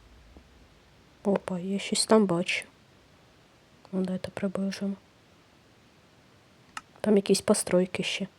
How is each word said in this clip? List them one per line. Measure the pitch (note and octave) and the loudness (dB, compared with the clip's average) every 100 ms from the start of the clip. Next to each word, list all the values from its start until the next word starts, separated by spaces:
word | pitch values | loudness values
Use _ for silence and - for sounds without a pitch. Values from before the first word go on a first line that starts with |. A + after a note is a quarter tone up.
| - - - - - - - - - - - - | -20 -20 -20 -20 -20 -20 -20 -20 -20 -20 -20 -6
Опа, | G#3 G3 - F3+ | -2 -2 -2 -6
я | F#3 G3 | -4 -6
щось | - G#3 - | -2 -2 4
там | A3 G3 | 4 4
бачу. | E3+ F#3 - - - - - - - - - - - _ - - | 0 -2 -6 -8 -20 -20 -20 -20 -20 -20 -20 -20 -20 _ -20 -8
Ну, | F#3+ | -4
давайте | F#3 F#3 - | -4 -4 -8
приближимо. | - G3 F#3+ G3 - G3 G3 - - - - - - - - - - - - - - - - - - - - | -6 -4 -2 -4 -4 -6 -6 -14 -20 -20 -20 -20 -20 -20 -20 -20 -20 -20 -20 -20 -20 -20 -20 -18 -18 -18 -4
Там | G#3+ A#3 | 4 4
якісь | G3 G3 | 4 2
постройки | - G#3 - F3+ F#3 - | 4 0 2 2 2 -4
ще. | F3+ - F#3+ | -6 -6 -8